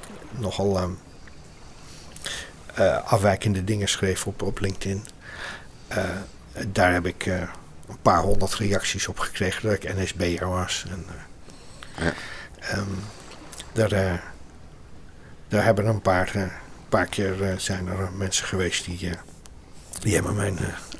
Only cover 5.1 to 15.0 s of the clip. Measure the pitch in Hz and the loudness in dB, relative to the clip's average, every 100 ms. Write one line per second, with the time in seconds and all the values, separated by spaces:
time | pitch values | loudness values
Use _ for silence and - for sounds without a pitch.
5.1 | - - - - - - - - 90 92 | -14 -14 -12 -10 -12 -14 -16 -6 -2 -2
6.1 | 95 - - - - 107 101 90 87 87 | -4 -8 -14 -12 -8 0 6 6 6 2
7.1 | - 98 92 - - - - - - - | -2 -2 -2 -2 -8 -14 -16 -14 2 6
8.1 | 87 80 95 95 - 101 98 - 98 - | 6 8 8 8 4 2 2 2 -2 -2
9.1 | - - - 95 - 110 101 - 98 90 | -2 -2 0 0 2 2 0 0 0 0
10.1 | 90 87 82 90 92 90 - - 92 85 | 2 2 2 0 0 0 -2 -4 -8 -8
11.1 | 85 - - - - - - - - 85 | -12 -14 -16 -16 -16 -16 -14 -12 -2 -2
12.1 | 73 - - - - - - 98 95 104 | -2 -6 -12 -14 -8 -4 -2 -2 -6 -8
13.1 | - - - - - - - 107 101 95 | -12 -14 -16 -14 -14 -4 2 4 4 4
14.1 | 87 - - - - - - - - | 2 -4 -14 -16 -16 -18 -18 -16 -16